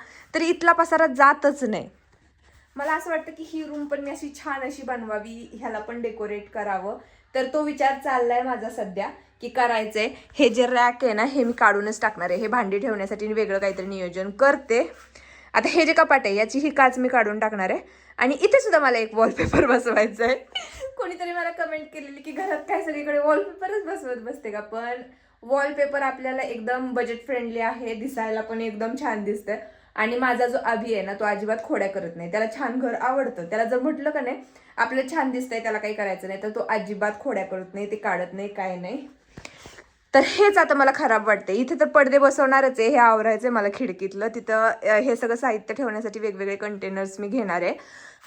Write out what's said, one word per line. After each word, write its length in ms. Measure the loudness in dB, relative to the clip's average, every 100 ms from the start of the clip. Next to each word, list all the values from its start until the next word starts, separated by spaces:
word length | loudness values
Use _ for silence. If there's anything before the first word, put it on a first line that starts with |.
| -6 -20 -6
तरी 120 | -2 0
इथला 260 | 2 4
पसारा 340 | 4 4 4 2
जातच 580 | 6 6 6 2 0
नाही. 260 | -2 -4 -6 _ _ _ _ _ _ _ _ -8
मला 180 | -2
असं 160 | -2 -2
वाटतं 220 | -4 -4
की 100 | -14 -10
ही 160 | -10
रूम 220 | -8 -8
पण 160 | -6 -6
मी 100 | -6
अशी 220 | -8 -12
छान 260 | -10 -8 -6
अशी 220 | -6 -8
बनवावी, 680 | -8 -8 -6 -8 -8 -14 -16
ह्याला 260 | -12 -8 -8
पण 240 | -8 -8
डेकोरेट 480 | -8 -6 -8 -8 -10
करावं, 480 | -8 -4 -4 -4 -10 -14 _ _
तर 100 | -4 -2
तो 100 | 0
विचार 300 | -2 2 2 2
चाललाय 380 | 0 2 2 2
माझा 280 | 0 -4 -6
सध्या 380 | -6 -8 -6 -8 -8 _ _
की 80 | -8
करायचंय. 600 | 0 2 2 -2 -2 -2 -4 -10
हे 140 | 4 4
जे 180 | 6 4
रॅक 380 | 6 4 4
आहे 80 | 0
ना, 120 | 2
हे 200 | 0 2
मी 80 | 0
काढूनच 480 | 4 4 4 0 -2
टाकणार 300 | -2 -2 -2
आहे, 100 | -2
हे 60 | 0
भांडी 320 | 0 0 -2
ठेवण्यासाठी 480 | -2 -4 -4 -6 -4
मी 80 |
वेगळं 240 | -2 0 0
काहीतरी 280 | -2 -4 -6
नियोजन 440 | -6 -6 -6 -6
करते. 600 | 2 4 4 2 0 0 -4 -20 -20 -20 -20 0
आता 140 | 2 4
हे 160 | 4
जे 80 | 4
कपाट 340 | 6 6 6 4
आहे, 80 |
याची 240 | 0 0 0
ही 120 | -2
काच 280 | 4 4 4
मी 100 | 0
काढून 300 | 2 2 0
टाकणार 320 | -2 -2 -2
आहे, 100 | -4 -6 -20 -14 -2
आणि 160 | 0
इथे 260 | 4 6 6
सुद्धा 180 | 6 4
मला 200 | 6 2
एक 160 | 0
वॉलपेपर 520 | 2 2 2 0 4 6
<laughs> 0 |
बसवायचा 580 | 4 4 2 2 2
आहे. 100 | 0 0 -4 -10 -10 -12 -12 -6
कोणीतरी 340 | -8 -6 -6
मला 180 | -4 -4
कमेंट 360 | -4 -6 -6 -8
केलेली 260 | -14 -14 -14
की, 120 | -12
"घरात 260 | -6 -4 -4
काय 240 | -2 -4
सगळीकडे 360 | -2 -6 -2 0
वॉलपेपरच 680 | 4 2 0 -6 -6 -4
बसवत 320 | -6 -8 -8 -10
बसते 340 | -10 -10 -10
का?" 100 | -10
पण 420 | -10 -10 -8 -10 -12 _ _ _
वॉलपेपर 600 | -2 0 0 0 0 0
आपल्याला 400 | -2 -2 -6 -4
एकदम 520 | -4 -6 -4 -4 -2
बजेट 320 | -4 -4 -6 -6
फ्रेंडली 340 | -4 -4 -4
आहे, 340 | -4 -4 -8
दिसायला 460 | -6 -8 -6 -4 -4
पण 200 | -4 -6
एकदम 340 | -6 -4 -6 -4
छान 240 | -4 -4
दिसतं. 300 | -4 -6 -4 -8 -8 -20 _
आणि 240 | -4 -2 0
माझा 280 | 0 2 2
जो 120 | 0
अभि 300 | 0 -2 -2
आहे 80 | -4
ना, 120 | -4
तो 100 | -4
अजिबात 320 | -2 -2 -2 -4
खोड्या 240 | -2 -2 -2
करत 220 | -4 -8 -10
नाही, 140 | -4
त्याला 160 | -2 -2
छान 320 | -2 -4 -2
घर 160 | -2
आवडतं. 500 | -2 0 0 0 -4
त्याला 200 | -6 -2
जर 140 | 0 0
म्हटलं 320 | 0 -2 -2
का 100 | -4
नाही, 160 | -4 -8 -12 -20 _ -2
"आपलं 260 | 0 0 -2
छान 200 | 0 0
दिसतंय, 300 | -2 -4 -4
त्याला 180 | -2 -4
काही 160 | -4
करायचं 340 | -4 -4 -4 -6
नाही", 140 | -6
तर 60 | -6
तो 120 | -4
अजिबात 520 | -2 -2 -2 -2 -2 -2
खोड्या 240 | -4 -4
करत 300 | -4 -8 -10
नाही, 160 | -10 -8
ते 60 | -6
काढत 360 | -4 -4 -4
नाही, 160 | -8 -10
काय 280 | -6 -6 -6
नाही. 320 | -8 -10 -12 _ _ -20 -20 -20 -20 -20 -20 _ _
तर 60 | 4
हेच 340 | 4 6 6 6
आता 160 | 4
मला 160 | 6 4
खराब 320 | 4 2 2 4
वाटतंय. 300 | 0 2 -2
इथे 180 | 0 2
तर 80 | 4
पडदे 300 | 6 6 6
बसवणारच 640 | 6 4 4 4 4 2
आहे, 80 | 4
हे 80 | 6
आवरायचं 500 | 6 6 4 0 0
आहे 40 |
मला 180 | 0 0
खिडकीतलं. 540 | -2 -6 -4 -8 -4 -6
तिथं, 400 | -6 -2 2 2
अ, 320 | 2 2 4
हे 160 | 4 0
सगळं 200 | 0 0
साहित्य 380 | 0 -2 -4
ठेवण्यासाठी 460 | -4 -4 -4 -6 -4
वेगवेगळे 360 | -6 -4 -6 -6
कंटेनर्स 640 | -6 -6 -6 -6 -6 -6
मी 80 | -4
घेणार 340 | -2 -2 -2
आहे. 120 | -2 -4 -12 -20 -20 -20